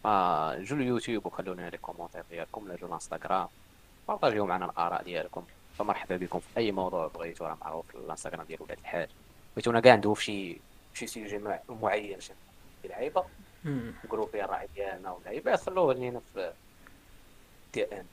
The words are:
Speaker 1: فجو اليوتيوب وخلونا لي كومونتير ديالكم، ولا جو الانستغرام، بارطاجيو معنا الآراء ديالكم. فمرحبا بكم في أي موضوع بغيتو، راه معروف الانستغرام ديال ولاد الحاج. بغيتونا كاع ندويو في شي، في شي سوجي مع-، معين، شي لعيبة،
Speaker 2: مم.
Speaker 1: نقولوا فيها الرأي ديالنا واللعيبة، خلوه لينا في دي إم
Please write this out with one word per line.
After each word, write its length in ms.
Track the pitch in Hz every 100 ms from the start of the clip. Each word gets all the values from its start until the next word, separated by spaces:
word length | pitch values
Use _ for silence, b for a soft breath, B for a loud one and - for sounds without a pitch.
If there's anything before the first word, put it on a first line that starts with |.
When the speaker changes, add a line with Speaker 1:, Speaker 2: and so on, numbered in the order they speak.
Speaker 1:
فجو 720 | 107 101 90 78 78 69 98 147
اليوتيوب 500 | 123 120 - 110 92
وخلونا 440 | - 90 90 87
لي 80 | 85
كومونتير 440 | - 85 85 87 82
ديالكم، 340 | 85 82 107
ولا 120 | 101 87
جو 100 | 87
الانستغرام، 600 | 82 - 82 - 92 92 - - - - - -
بارطاجيو 380 | 208 143 107 98
معنا 180 | 90
الآراء 400 | 90 - 85 90
ديالكم. 380 | 87 85 82 - 87 - - -
فمرحبا 380 | 104 95 - 90
بكم 220 | 90 87
في 80 | - 117
أي 160 | 113
موضوع 340 | 95 92 90 80
بغيتو، 380 | 82 85 85
راه 140 | 80 80
معروف 240 | 82 80 -
الانستغرام 520 | - 78 80 - 82 78
ديال 160 | 80
ولاد 160 | 80 -
الحاج. 300 | - 85 82 - - - - -
بغيتونا 240 | 120 117
كاع 140 | 123
ندويو 200 | 113 101
في 100 | 107
شي، 280 | - 101 92 82 - - -
في 0 |
شي 120 | - 117
سوجي 320 | 117 104 101
مع-، 220 | 104 87 -
معين، 520 | 113 107 107 104 92
شي 120 | - - - - - -
لعيبة، 400 | 92 92 139 185 185 - - -
Speaker 2:
مم. 280 | 156 135 117 110
Speaker 1:
نقولوا 220 | - 110 104
فيها 180 | 107
الرأي 240 | 95 98 95
ديالنا 360 | 98 98 92 95
واللعيبة، 460 | 90 90 123 196 220
خلوه 380 | - 185 160
لينا 260 | 127 123 120 -
في 180 | - 87 - - - - - - - - - - - -
دي 100 | 113
إم 220 | 101 101 90